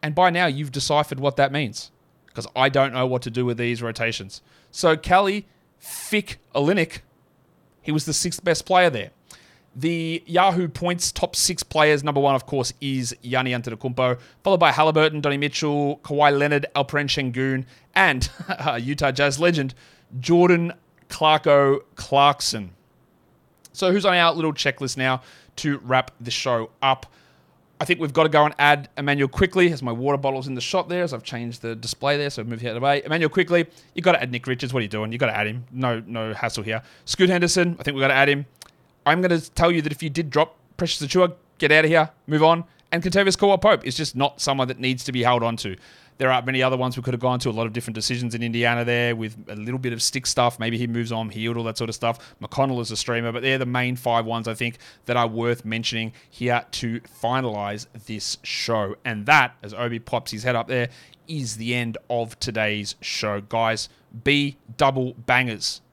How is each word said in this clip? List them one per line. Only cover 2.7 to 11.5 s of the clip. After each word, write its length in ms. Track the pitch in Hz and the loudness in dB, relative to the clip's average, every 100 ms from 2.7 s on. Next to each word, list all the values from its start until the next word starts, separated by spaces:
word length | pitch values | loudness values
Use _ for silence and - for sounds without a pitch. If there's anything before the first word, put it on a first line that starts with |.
| 139 135 | 4 2
know 140 | 123 127 | 2 0
what 160 | 127 | 0
to 80 | 123 | -4
do 160 | 117 123 | -2 -2
with 100 | 117 | -2
these 240 | 120 117 | -2 -2
rotations. 640 | 117 113 117 113 98 - _ _ _ | -6 -4 -4 -4 -10 -18 _ _ _
So 260 | - 180 160 | 0 2 4
Kelly 500 | - 185 196 208 - _ _ _ | 4 4 4 -2 -6 _ _ _
Fick 600 | - - - 214 208 - _ | -16 -14 -2 -2 -2 -12 _
Olynyk, 440 | - 143 196 165 - - _ _ _ _ _ _ _ | -2 2 2 -2 -6 -20 _ _ _ _ _ _ _
he 100 | - | -4
was 120 | 151 | -4
the 80 | 147 | -2
sixth 320 | 143 180 - | -4 -4 -4
best 220 | - 165 - | -2 -2 2
player 240 | 185 175 | 4 4
there. 220 | 123 98 _ _ - _ _ _ | 2 -8 _ _ -20 _ _ _
The 480 | 127 156 170 165 160 - | -6 -4 -2 -4 -6 -2
Yahoo 420 | 170 190 175 175 | 2 2 2 -2
points 440 | - 175 175 - | -4 -4 -2 -4
top 220 | - 185 | -2 -4
six 280 | - - | -2 -2